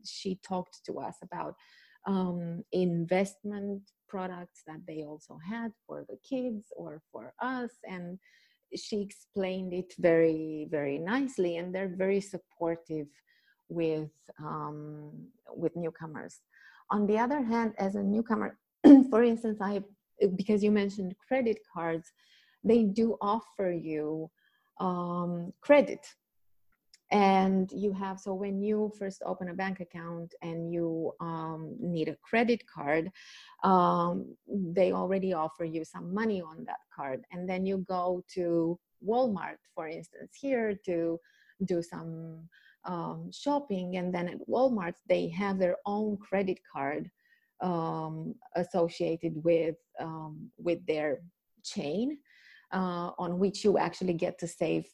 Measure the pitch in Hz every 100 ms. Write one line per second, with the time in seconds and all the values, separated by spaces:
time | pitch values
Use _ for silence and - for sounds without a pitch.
0 | - - 196 185 - 185 180 - - -
1 | - 185 190 175 156 - - - - _
2 | - 190 185 175 170 170 - 180 180 170
3 | 170 185 196 - 208 208 202 196 202 _
4 | _ 196 185 180 175 _ - 156 180 156
5 | 151 151 - 165 165 233 233 - - 147
6 | - - - 262 254 214 - - 165 151
7 | _ - 120 - 247 254 240 - - 185
8 | 175 185 _ _ _ _ _ - - 208
9 | 202 - - 202 190 185 185 175 180 -
10 | 175 165 165 160 156 156 151 156 143 143
11 | 165 247 269 226 180 170 180 185 196 180
12 | 190 196 196 175 _ - 165 170 - 156
13 | 143 _ _ _ _ _ - 170 165 156
14 | 151 _ _ - 151 156 147 151 151 151
15 | 151 151 - _ - - 170 - 170 -
16 | 160 143 - - _ _ - - - 208
17 | 202 214 240 294 233 233 226 214 196 202
18 | 196 208 226 214 214 - _ _ - 277
19 | 262 220 240 226 226 214 196 202 202 -
20 | _ - 208 185 190 214 208 208 202 202
21 | 185 190 - 262 233 208 - 175 165 165
22 | - _ _ _ _ _ 202 233 214 196
23 | 226 - 202 226 - - 190 170 160 156
24 | 151 156 160 _ _ _ _ - 185 180
25 | 175 175 175 175 170 - - 285 240 -
26 | - - _ _ _ _ _ _ _ _
27 | - 208 196 190 190 190 190 190 202 190
28 | 190 190 202 190 202 196 202 214 214 208
29 | 196 196 - - 180 180 190 185 175 170
30 | 165 170 170 - 170 165 170 170 170 165
31 | 160 - 170 165 160 160 156 - 180 170
32 | 156 151 - 226 240 233 - 160 143 160
33 | 170 - - - - - 190 185 175 175
34 | 175 185 - - - 202 175 180 185 190
35 | 185 190 190 170 156 - 170 160 160 170
36 | 170 196 226 196 165 160 160 - _ -
37 | 139 131 - 180 180 185 190 196 185 185
38 | 180 180 - - 175 170 165 175 _ _
39 | 208 233 254 190 151 156 _ - 160 165
40 | 165 - - - 277 254 220 202 - 170
41 | 165 165 _ _ _ - 190 175 170 170
42 | 165 165 165 160 165 _ - _ - 175
43 | 165 165 170 - 277 285 285 190 180 180
44 | 180 180 175 - - - 262 226 170 -
45 | - 180 175 170 202 190 180 180 208 208
46 | 214 202 - 190 190 175 - 151 139 151
47 | 180 _ _ _ _ - 185 170 165 160
48 | 156 160 160 - - - 175 190 170 -
49 | 170 165 170 156 165 165 160 160 _ -
50 | 160 160 156 156 - - 170 170 180 156
51 | 151 131 170 _ _ _ - 208 143 175
52 | 254 302 _ _ - - - 185 185 175
53 | 175 - 175 180 196 - 214 175 160 -
54 | 185 170 175 175 170 - 160 165 160